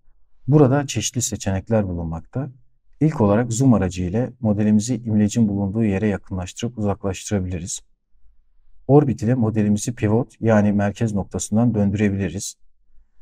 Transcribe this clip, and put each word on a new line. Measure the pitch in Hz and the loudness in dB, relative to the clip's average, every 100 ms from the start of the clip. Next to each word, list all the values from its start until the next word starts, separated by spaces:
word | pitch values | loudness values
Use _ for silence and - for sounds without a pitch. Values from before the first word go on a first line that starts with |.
| - _ - - - | -20 _ -20 -10 2
Burada | 151 135 143 139 | 4 6 2 -2
çeşitli | 113 - 123 | -6 -4 -4
seçenekler | - 101 - 95 - 110 98 | -6 -6 -4 -4 0 -2 0
bulunmakta. | 85 82 82 - 127 143 - _ _ _ - | -4 -6 -8 -8 -10 -10 -12 _ _ _ -2
İlk | 156 151 | -2 2
olarak | 101 104 127 | 2 2 0
zoom | 113 135 | 2 4
aracı | 104 95 90 | 4 2 -4
ile | 90 110 127 - | -4 -4 -4 -4
modelimizi | 110 101 107 107 107 120 | -2 0 2 2 0 -6
imlecin | 113 104 104 120 107 | -2 0 2 2 0
bulunduğu | 98 98 107 | 0 -2 0
yere | 110 95 107 | 0 0 0
yakınlaştırıp | 95 - 92 90 - 120 117 | -2 -6 -8 -8 -8 -8 -4
uzaklaştırabiliriz. | 104 95 98 92 - 104 90 90 87 - - _ _ _ - - _ _ - - - | -4 -2 -6 -8 -4 -4 -4 -6 -8 -12 -14 _ _ _ -20 -20 _ _ -20 -14 4
Orbit | 143 143 104 | 4 4 0
ile | 107 127 | 0 0
modelimizi | 110 104 104 104 - 120 | 0 0 0 0 -2 -2
pivot | 104 110 - _ | 0 0 -2 _
yani | 113 107 104 | 2 4 4
merkez | 101 101 - 117 | 2 -2 -2 -2
noktasından | 101 90 95 - 107 120 104 | -2 -6 -8 -2 0 2 2
döndürebiliriz. | 101 101 104 98 95 92 - - - _ _ - _ - | 0 2 0 0 -4 -6 -12 -14 -20 _ _ -20 _ -20